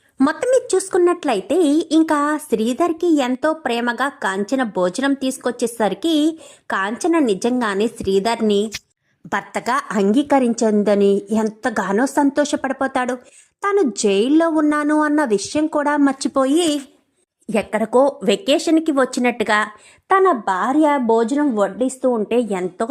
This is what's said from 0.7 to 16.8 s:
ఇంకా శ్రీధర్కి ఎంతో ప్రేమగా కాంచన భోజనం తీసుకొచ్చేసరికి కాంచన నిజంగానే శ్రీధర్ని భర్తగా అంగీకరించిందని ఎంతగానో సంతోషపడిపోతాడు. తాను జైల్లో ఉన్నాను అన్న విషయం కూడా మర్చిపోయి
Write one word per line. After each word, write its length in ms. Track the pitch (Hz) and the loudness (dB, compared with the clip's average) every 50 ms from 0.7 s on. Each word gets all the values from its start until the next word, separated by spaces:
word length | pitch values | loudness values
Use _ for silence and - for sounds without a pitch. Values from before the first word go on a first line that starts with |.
| - 381 370 - - 370 349 349 349 349 - 294 240 196 190 - 277 359 359 277 285 311 339 330 | -2 -2 -2 0 0 2 2 2 2 0 -2 -2 -2 -2 -2 -2 0 2 2 2 2 2 0 2
ఇంకా 280 | - 320 320 320 311 294 285 294 302 294 | 2 2 2 2 2 0 0 0 -2 -4
శ్రీధర్కి 720 | - - - 202 220 226 254 240 339 349 330 330 - 349 320 294 | -4 -4 -2 -2 0 -2 -2 0 -2 -2 -2 0 0 2 2 2
ఎంతో 280 | 262 240 254 247 - 302 320 | 2 0 -2 -2 -2 -2 -2
ప్రేమగా 540 | 320 - 262 233 233 240 240 233 226 254 285 277 - - | -2 -4 -4 -4 -2 -2 -2 -2 -2 -4 -4 -4 -4 -4
కాంచన 380 | 202 190 190 208 202 - 262 262 | -4 -2 -4 -4 -2 -2 -2 -2
భోజనం 500 | 226 180 185 180 185 180 - 262 285 277 | -2 -2 -2 -2 -2 -2 -2 -2 -2 0
తీసుకొచ్చేసరికి 1000 | 269 - 262 262 - - 254 240 - - 285 - - 220 202 185 294 - 330 330 302 294 320 320 320 - - - - _ - | 0 -2 -4 -4 -4 -6 -6 -6 -4 -4 -6 -2 -2 -2 -2 -2 -2 -2 0 0 2 0 0 -2 -4 -10 -20 -20 -18 _ -6
కాంచన 480 | 247 202 190 202 226 233 - 349 330 330 | -4 -4 -4 -4 -4 -4 -2 0 0 2
నిజంగానే 680 | 302 240 202 185 - 233 254 247 247 214 196 190 208 240 | 2 0 0 0 -2 -2 -2 -2 -2 -2 -2 0 -2 -2
శ్రీధర్ని 720 | - - - - 196 196 196 226 233 226 220 214 208 202 208 220 208 - - _ _ _ _ _ _ _ - | -4 -4 -4 0 0 0 2 0 -2 0 0 0 2 0 0 -2 -6 -10 -16 _ _ _ _ _ _ _ -10
భర్తగా 500 | - - 202 - - - 208 185 226 240 277 - - | -6 -6 -6 -6 -6 -8 -8 -4 -2 -2 -2 -4 -4
అంగీకరించిందని 1200 | - 214 196 196 214 262 294 294 294 277 262 233 233 - 240 220 214 208 208 208 208 202 202 202 196 196 - - | -2 0 2 2 2 2 2 2 2 2 2 0 0 0 0 0 2 2 2 2 2 2 4 2 2 0 -2 -2
ఎంతగానో 760 | 220 220 220 220 214 - - 262 220 233 202 180 196 202 254 | -2 -2 -2 -2 -4 -6 -6 -6 -4 -4 -4 -2 0 0 0
సంతోషపడిపోతాడు. 1120 | 269 - - 285 277 269 - 294 285 - 294 - 262 262 - 269 262 262 262 254 247 247 247 - - _ - _ _ _ _ - | 0 0 0 0 0 2 0 -2 -2 -2 -4 -4 -4 -4 -4 -4 -4 -2 -2 -4 -4 -4 -8 -10 -14 _ -20 _ _ _ _ -4
తాను 200 | 392 403 403 381 262 208 - | 0 2 2 2 0 0 0
జైల్లో 500 | - 208 196 196 214 262 294 320 330 330 | 0 2 2 2 2 4 4 4 2 2
ఉన్నాను 480 | 311 311 302 302 302 302 294 294 302 302 302 | 2 2 2 2 2 0 0 0 2 2 2
అన్న 200 | 302 294 302 302 | 2 2 0 0
విషయం 420 | 262 214 196 - - - 294 311 302 | 2 0 -2 -2 -2 -4 -2 -2 -2
కూడా 260 | 302 302 285 285 294 294 | 0 -2 0 0 2 2
మర్చిపోయి 720 | 285 277 269 277 - 269 - 277 269 262 277 330 359 320 294 285 | 2 2 2 0 -4 -4 0 0 0 2 2 2 2 0 0 -2